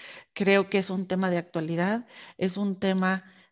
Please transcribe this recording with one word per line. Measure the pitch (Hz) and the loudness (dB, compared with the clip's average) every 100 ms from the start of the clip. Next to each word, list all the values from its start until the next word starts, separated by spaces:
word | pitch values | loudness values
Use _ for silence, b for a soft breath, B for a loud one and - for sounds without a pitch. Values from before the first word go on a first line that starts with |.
| B B B | B B B
Creo | - 196 196 190 | -2 4 4 4
que | 202 | 0
es | 190 | 0
un | 185 185 | -2 -2
tema | 185 190 | 0 2
de | 175 | 0
actualidad, | 175 170 160 170 180 226 240 B B B | -2 -4 -2 0 0 -2 -6 B B B
es | 190 185 | -4 -2
un | 202 190 | -4 -2
tema | 196 190 185 190 - b b | 0 2 2 0 -6 b b